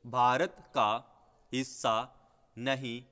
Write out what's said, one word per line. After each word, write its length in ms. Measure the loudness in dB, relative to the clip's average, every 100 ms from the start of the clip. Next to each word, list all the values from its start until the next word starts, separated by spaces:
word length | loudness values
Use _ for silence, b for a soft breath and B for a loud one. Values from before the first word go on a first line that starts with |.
| -6
भारत 500 | 2 4 4 0 -4
का 300 | -6 0 2 0 -6 _ _ _ _
हिस्सा 420 | -4 -4 -2 0 0 -2 -10 _ _ _ -8
नहीं 460 | -4 -4 -4 -10 -12